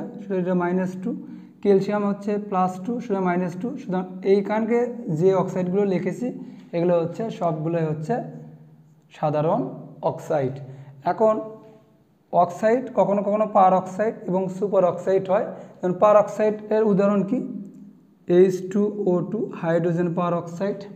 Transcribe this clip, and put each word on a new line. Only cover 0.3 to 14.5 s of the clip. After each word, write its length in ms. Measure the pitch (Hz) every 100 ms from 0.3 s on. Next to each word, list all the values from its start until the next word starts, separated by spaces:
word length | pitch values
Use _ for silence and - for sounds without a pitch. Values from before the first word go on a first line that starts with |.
| 185
এটা 120 | 180
মাইনাস 380 | 180 175 185 185 -
টু। 120 | 233 302 - - - -
ক্যালসিয়াম 440 | 202 196 196 208 202
হচ্ছে 320 | 202 208 208
প্লাস 420 | 208 185 180 185 -
টু, 140 | 240
সুতরাং 240 | - 190
মাইনাস 300 | 180 175 180 -
টু, 160 | 240 285
সুতরাং 260 | - 185 175 -
এইখানকে 680 | 196 202 202 214 226 233 240 - -
যে 240 | 156 190
অক্সাইডগুলো 520 | 190 - 190 180 196 202
লিখেছি 420 | 180 185 160 247 - - - -
এগুলো 220 | 170 175 170
হচ্ছে 280 | 165 - 226
সবগুলোই 540 | - 170 156 156 170
হচ্ছে 320 | 156 156 - 240 - - - - - - _ _ _
সাধারণ 580 | - 156 147 160 226 - - - -
oxide। 520 | - - - 151 131 - - - - - 175
এখন 360 | 180 220 220 - - - - _ _ _ _ -
অক্সাইড 580 | 175 175 - 220 254 262 -
কখনো 280 | 190 202
কখনো 240 | 196 208 214
পার 200 | 214 185
অক্সাইড 420 | 185 180 - 220 220 -
এবং 220 | 185
সুপার 360 | 185